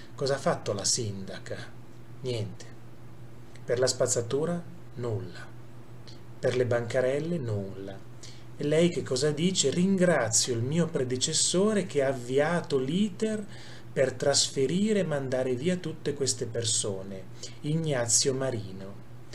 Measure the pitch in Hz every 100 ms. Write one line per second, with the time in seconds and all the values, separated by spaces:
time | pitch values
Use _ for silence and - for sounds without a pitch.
0 | - - 135 135 175 143 - 101 95 -
1 | 110 98 95 - - - - - - -
2 | - - 131 117 107 - - - - -
3 | - - - - - - - 123 127 -
4 | 123 127 113 135 170 175 - - - -
5 | 120 104 90 - - - - - - -
6 | - - - - 127 123 117 120 117 135
7 | 127 143 165 170 117 107 98 95 98 98
8 | - - - - - - 147 156 175 139
9 | 113 127 151 143 180 190 139 170 185 196
10 | 180 151 113 - - 117 123 165 165 147
11 | 127 127 156 156 - 175 208 208 - 143
12 | 135 131 120 131 156 175 160 139 131 175
13 | 214 - 220 214 202 - - - - -
14 | 127 110 139 135 - 143 135 175 214 202
15 | 156 147 135 127 131 123 160 180 160 156
16 | 151 143 131 - 110 117 110 - 110 95
17 | 98 95 95 - - - 147 160 160 131
18 | 117 - 139 131 135 117 107 95 98 -
19 | - - -